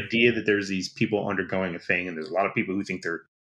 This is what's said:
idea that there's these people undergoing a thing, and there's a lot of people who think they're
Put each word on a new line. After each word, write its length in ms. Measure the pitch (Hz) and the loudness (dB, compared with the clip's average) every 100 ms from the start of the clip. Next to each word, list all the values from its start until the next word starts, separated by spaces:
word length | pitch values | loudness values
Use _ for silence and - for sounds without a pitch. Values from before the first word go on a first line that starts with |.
| 101 | 2
idea 260 | 117 120 | 4 4
that 120 | 113 104 | 4 2
there's 220 | 101 98 | 2 2
these 220 | 95 90 | -2 -4
people 380 | - 107 104 95 | -2 0 2 0
undergoing 460 | 98 90 95 92 85 | -2 -2 -2 -2 -2
a 40 | |
thing, 280 | - 90 90 | -2 0 -2
and 100 | 80 | -6
there's 120 | 78 | -4
a 40 | |
lot 120 | 87 98 | 0 0
of 80 | - | 0
people 200 | 95 95 | -2 -2
who 80 | |
think 180 | 98 92 | -4 -6
they're 180 | 87 82 - _ _ _ | -4 -6 -8 _ _ _